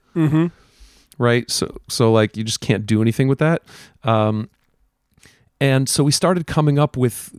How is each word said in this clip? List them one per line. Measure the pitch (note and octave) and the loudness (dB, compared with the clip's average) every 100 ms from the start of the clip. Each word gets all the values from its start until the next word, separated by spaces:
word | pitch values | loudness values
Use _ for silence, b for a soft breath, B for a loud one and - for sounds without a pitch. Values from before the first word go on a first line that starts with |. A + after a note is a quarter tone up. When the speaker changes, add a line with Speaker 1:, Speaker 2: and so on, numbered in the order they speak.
| _ | _
Speaker 1:
Mm-hmm. | F3 D#3 D#3 E3+ b b b b b b - | -2 0 2 0 b b b b b b -2
Speaker 2:
Right? | A#2+ A#2+ - | 0 0 -2
So, | - - - - | -6 -6 -10 -8
so, | - A2+ | 0 4
like, | A2 G#2+ G#2+ | 4 2 -2
you | |
just | A2 - | -8 -6
can't | - G#2 | -2 -2
do | G#2 G#2+ | 0 0
anything | A2+ - C3+ | 0 0 0
with | C#3 | 0
that. | D#3 E3 _ B B B | 0 -2 _ B B B
Um, | - A2 G#2+ G#2+ - _ _ _ _ _ _ _ b b b - | -2 0 0 -2 -8 _ _ _ _ _ _ _ b b b -2
and | C#3 C3+ C3 | 0 2 0
so | - | 0
we | C#3+ | 0
started | - F3 F3+ - | 0 0 -2 -2
coming | D#3+ D3+ C#3+ | 0 2 2
up | D3+ C3 | 0 0
with | B2 - - | -2 -4 -16